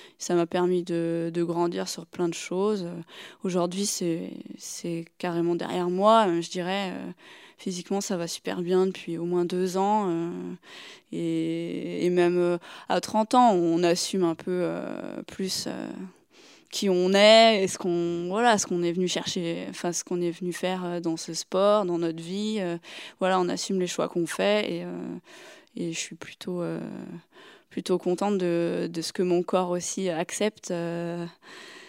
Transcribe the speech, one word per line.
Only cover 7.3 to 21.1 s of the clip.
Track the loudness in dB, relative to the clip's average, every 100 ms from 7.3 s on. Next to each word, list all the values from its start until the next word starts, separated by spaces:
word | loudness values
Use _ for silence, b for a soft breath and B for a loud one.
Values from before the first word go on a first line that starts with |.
| B B B
physiquement, | -8 -6 -4 -4
ça | -2 -2
va | -4
super | -6 -6 -4
bien | 2 4 4
depuis | 0 -6 -4
au |
moins | 0 0 0
deux | 0 0 2
ans, | 2 2 2
euh, | -2 -4 -6 -8 -12 B B B B B
et, | -6 -2 -2 -2 -4 -4 -6 -6 -2
et | 2
même, | 4 4 4
euh, | 2 0 B B B
à | -2
trente | 0 0 4
ans, | 6 8
on | 6 4 4
assume | 4 2 0 0
un | 0
peu, | 0 -4 -2
euh, | -2 -4 -6 -8 -10 -10 -12
plus, | -8 -4 -4 -6
euh, | -8 -8 -10 -14 -16 B B B B B
qui | -2 2
on | 4 6
est | 8 10 10 10 6
et | 2
ce | -2
qu'on, | -2 0 0 -2 -2
voilà, | 2 4 4
ce | 2
qu'on | 0
est | 0
venu | 0 0
chercher, | -2 -4 -4 -4 -4 -8
enfin, | -6 -4
ce | -4
qu'on | -4 -2
est | -2
venu | -2 -6
faire, | -4 -2 -2
euh, | -4 -4
dans | -2